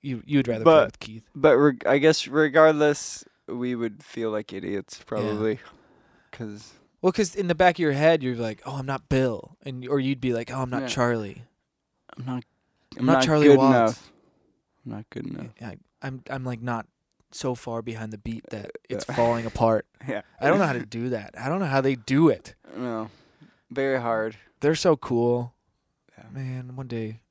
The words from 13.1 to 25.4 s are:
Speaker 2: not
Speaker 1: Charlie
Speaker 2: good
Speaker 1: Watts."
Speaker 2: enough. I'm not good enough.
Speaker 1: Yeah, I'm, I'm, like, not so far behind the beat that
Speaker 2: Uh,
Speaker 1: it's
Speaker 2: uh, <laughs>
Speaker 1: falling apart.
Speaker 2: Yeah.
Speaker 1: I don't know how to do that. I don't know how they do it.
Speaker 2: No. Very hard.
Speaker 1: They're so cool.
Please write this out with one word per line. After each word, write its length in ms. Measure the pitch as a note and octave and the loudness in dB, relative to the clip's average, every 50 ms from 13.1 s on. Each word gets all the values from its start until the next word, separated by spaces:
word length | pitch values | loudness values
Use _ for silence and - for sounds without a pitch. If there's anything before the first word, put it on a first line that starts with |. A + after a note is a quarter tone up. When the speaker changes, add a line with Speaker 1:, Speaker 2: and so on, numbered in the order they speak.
| C3+ | 4
Speaker 2:
not 100 | C3 C3 | 4 4
Speaker 1:
Charlie 220 | C3+ D#3 D3+ D3 D3 | 2 4 6 8 10
Speaker 2:
good 100 | C#3 C3 | 10 10
Speaker 1:
Watts." 180 | C3+ C3+ C3 | 8 6 6
Speaker 2:
enough. 360 | B2 A#2 A2 A2+ - - - _ _ _ _ _ _ _ _ _ _ _ _ _ _ _ | 6 4 2 0 -4 -12 -20 _ _ _ _ _ _ _ _ _ _ _ _ _ _ _
I'm 60 | B2+ A2+ | -14 -14
not 160 | G#2 G#2+ _ | -14 -14 _
good 180 | - - - - | -12 -12 -10 -10
enough. 200 | - - - A2+ - _ | -10 -10 -12 -14 -16 _
Speaker 1:
Yeah, 140 | A2+ A2+ F2 - _ _ _ _ | -16 -16 -16 -18 _ _ _ _
I'm, 220 | - C#3 C3 C3 - - | -12 -12 -12 -12 -12 -10
I'm, 160 | C3+ C3+ B2+ | -10 -8 -6
like, 160 | B2+ B2 A2+ | -8 -8 -8
not 260 | A#2 B2 A#2+ A2+ G#2+ _ _ _ _ _ _ _ _ _ | -6 -6 -6 -6 -8 _ _ _ _ _ _ _ _ _
so 240 | - - - C3 B2+ | -16 -8 -6 -6 -6
far 260 | A#2 - - A#2 A#2 | -6 -8 -10 -8 -8
behind 320 | A2 A#2+ A2+ A2 A2+ A2 G#2+ | -8 -8 -10 -10 -10 -12 -12
the 40 | G#2 | -12
beat 280 | _ A2+ A2+ A2+ - - | _ -10 -10 -10 -10 -12
that 160 | - G#2+ G2+ - | -12 -12 -12 -14
Speaker 2:
Uh, 20 | - - _ _ | -16 -18 _ _
Speaker 1:
it's 200 | C3 - - - | -10 -10 -8 -6
Speaker 2:
uh, 40 | B2+ | 0
<laughs> 40 | B2 | 2
Speaker 1:
falling 280 | A#2 A#2 A#2 A#2 A2+ | 2 2 2 0 -4
apart. 400 | A2+ - - A#2+ A2+ A2 G#2+ - _ _ _ - C3 | -8 -2 2 2 2 2 2 -2 _ _ _ -10 -8
Speaker 2:
Yeah. 140 | B2 G#2 - _ _ _ | -8 -8 -10 _ _ _
Speaker 1:
I 80 | - C#3+ | 0 2
don't 120 | E3+ G3+ | 2 2
know 60 | F#3+ | 2
how 80 | D#3 C3+ | 0 -2
to 120 | A#2+ - | -4 -8
do 240 | G#2+ G#2+ A#2 A#2 B2+ | -8 -8 -8 -6 -4
that. 260 | A#2+ A2 G2+ - - - | -6 -6 -8 -12 -14 -10
I 120 | A#2 C3+ | -6 -6
don't 100 | D#3+ F#3+ | -4 -4
know 60 | G3 | -2
how 160 | D3+ C3+ C#3 | 0 0 2
they 140 | C3 C3+ C#3 | 2 2 -2
do 340 | B2 G#2+ - C3+ C#3 E3 D#3 | -2 -4 0 2 4 6 4
it. 260 | A#2 F2 - - - _ _ - - | 4 2 -4 -20 -20 _ _ -18 -12
Speaker 2:
No. 340 | G#2+ B2+ B2 A#2 A2 A2 A2 _ _ _ _ _ _ - - _ _ _ _ | -10 -8 -6 -6 -6 -8 -10 _ _ _ _ _ _ -20 -20 _ _ _ _
Very 300 | A#2+ C3+ C3+ C#3 C3 C3 | -6 -4 -2 0 0 0
hard. 380 | A#2+ A#2 A2+ A2 A2 A2+ A2 - _ _ _ _ | 0 0 -2 -2 -2 -4 -8 -12 _ _ _ _
Speaker 1:
They're 140 | - D3 D#3+ | 0 0 0
so 200 | D#3 - F#3+ D#3 | 2 4 2 2
cool. 580 | C#3+ - - B2+ A#2 A#2+ A#2+ A#2+ A#2+ | 2 0 -2 0 2 2 2 0 0